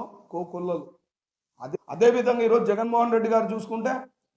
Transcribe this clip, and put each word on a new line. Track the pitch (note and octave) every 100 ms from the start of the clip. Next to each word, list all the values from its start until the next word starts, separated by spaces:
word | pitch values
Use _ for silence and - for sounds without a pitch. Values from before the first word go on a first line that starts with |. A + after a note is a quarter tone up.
| - - -
కోకొల్లలు. | E3+ F3 F3 F3+ E3+ - - _ _ _ _ _ _
అదే, | C3 D#3 -
అదేవిధంగా | D#3 A#3 B3 A#3+ A#3+
ఈరోజు | A3+ A#3 G3
జగన్మోహన్ | G#3 A#3 A#3 A#3
రెడ్డి | A3+ A3
గారు | A3+ G3+
చూసుకుంటే | A3 - A3+ C4 B3+ - _ _